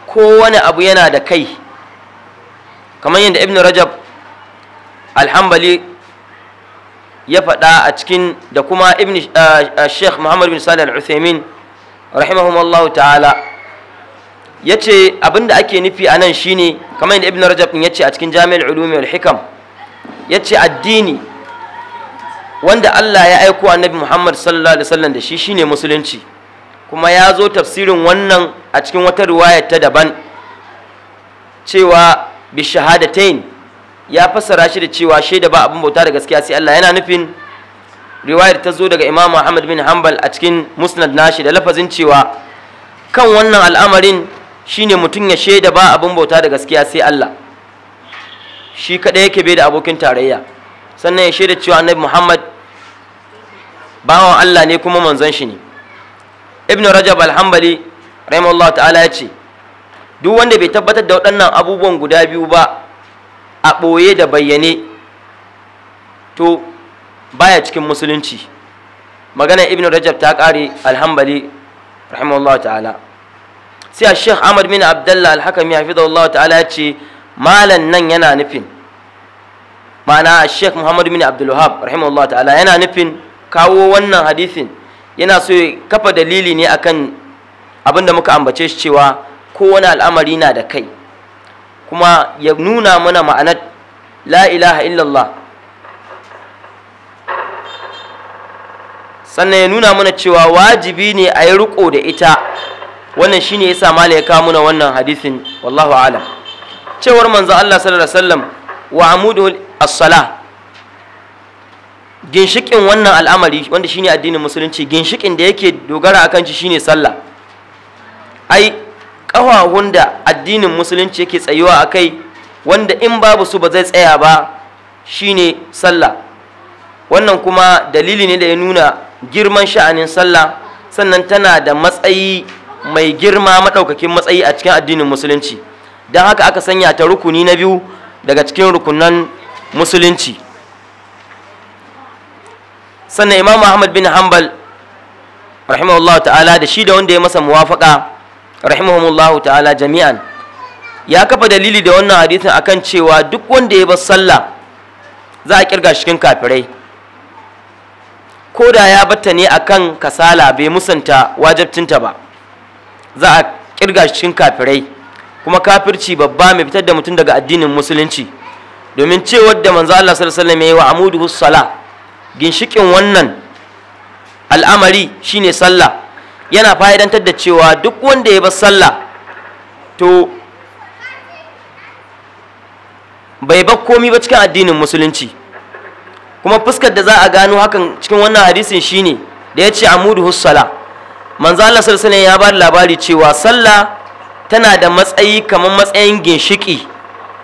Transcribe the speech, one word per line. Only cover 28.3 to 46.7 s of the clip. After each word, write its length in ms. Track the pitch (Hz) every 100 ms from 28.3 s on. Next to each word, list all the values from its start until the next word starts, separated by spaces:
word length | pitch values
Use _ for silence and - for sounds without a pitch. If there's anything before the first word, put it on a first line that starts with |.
| 185 170 - -
a 80 | 135
cikin 180 | - 185 180
wata 180 | 180
riwaya 380 | 190 165 170 170
ta 140 | 151 165
daban, 320 | 147 135 156 - - - - - - - - - _ _ _ _ _ _
cewa 640 | - 190 185 170 170 - - - _
bi 120 | 139
shahadatain, 800 | 151 180 151 175 156 196 196 143 - - - _ - _ _
ya 180 | 156 180
fassara 400 | 214 214 170 165
shi 100 | 175
da 60 | 165
cewa 300 | - 165 156
shaida 260 | 156 185 170
ba 140 | 160 127
abin 100 | 160
bauta 220 | 151 143
da 80 | 165
gaskiya 300 | 139 135 151
sai 120 | 147 151
Allah. 160 | 156 151
Yana 160 | 180 185
nufin 300 | 180 175 165 - - - - - _ - - - 135
riwayar 340 | 160 190 180
ta 100 | 180 165
zo 140 | 185
daga 160 | 170 147
Imam 260 | 160 175 165
Ahmad 280 | 143 170 151
bin 140 | 160
Hanbal 380 | 139 170 160 151
a 80 | 139
cikin 380 | - 170 170 156 -
Musnad 380 | 170 170 156 139
nashi 280 | 160 160
da 80 | 143 175
lafazin 320 | 180 160 175
cewa 480 | 170 156 139 127 - - - - - - - - -
kan 140 | 247
wannan 320 | 214 220 214 175
al'amarin 540 | 170 202 190 190 190 - - - - -
shine 300 | - 214 185
mutum 320 | 170 208 202
ya 80 | 170
shaida 340 | - 196 190
ba 220 | 170 185
abin 220 | 160 175 175
bauta 240 | 151 165
da 80 | 156
gaskiya 360 | 139 139